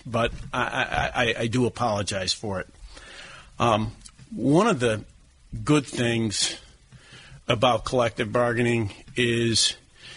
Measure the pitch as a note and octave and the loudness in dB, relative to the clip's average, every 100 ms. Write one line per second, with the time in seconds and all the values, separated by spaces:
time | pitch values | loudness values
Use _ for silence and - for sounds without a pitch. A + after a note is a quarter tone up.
0 | B2+ A2+ A#2 - - B2 A#2 C3 A#2+ - | -4 -2 -2 -4 -6 -4 -2 -2 -2 -2
1 | - C3+ A#2 - A#2 B2 A#2 - A#2+ G#2 | -2 0 0 0 0 0 0 0 -2 0
2 | F#2+ G2 F#2 - G#2+ F#2 - - - - | -2 -4 -4 -4 -4 -6 -8 -16 -20 -18
3 | - - - - - - A#2+ G#2+ A2 - | -20 -20 -18 -20 -20 -2 2 2 0 -8
4 | - - - A3 B2+ D#3+ A3+ C#3+ A#2+ G#2+ | -20 -20 -14 -2 4 6 4 4 2 0
5 | - - - _ - A#2 A2 D3+ C3 - | -6 -20 -20 _ -14 -6 2 2 2 0
6 | A#2 A2+ A2+ - - - - - _ - | 0 2 0 0 -4 -6 -16 -20 _ -20
7 | - - - - - A2 B2 A2+ - B2+ | -20 -20 -20 -10 -2 2 4 2 0 0
8 | A#2 - G#2+ A#2+ A#2+ A#2 A#2+ A#2 G#2 - | 0 0 -2 0 2 2 2 2 0 -8
9 | - - A#2+ A#2 A#2 G#2+ - - - - | -8 0 0 2 2 2 0 -2 -16 -20
10 | - | -20